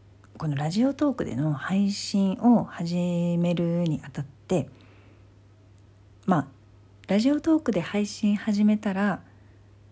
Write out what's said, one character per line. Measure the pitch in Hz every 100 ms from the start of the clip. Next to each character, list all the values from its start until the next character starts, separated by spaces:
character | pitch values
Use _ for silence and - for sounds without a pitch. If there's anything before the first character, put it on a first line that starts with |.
| - - - -
こ | 160
の | 139
ラ | 156
ジ | 196 269
オ |
ト | 277 294
ー |
ク | - -
で | -
の | 156
配 | 139 - 190 202
信 | 202 - 202 196 -
を | 233 226
始 | - - 170 175 175 175 175 170
め | 175
る | 175 170 170
に | 170 147
あ | -
た | 156
っ |
て、 | 143 - - 185 - - - - - - - - - - - - - - - -
ま | - 170
あ、 | - - - - - - -
ラ | 202
ジ | 254
オ | 294
ト | 320 311
ー |
ク | 285
で | 190
配 | 165 202 202
信 | - 208
始 | 208 - 208
め | 208 214
た | 208
ら、 | 190 202 175 - - - - - - -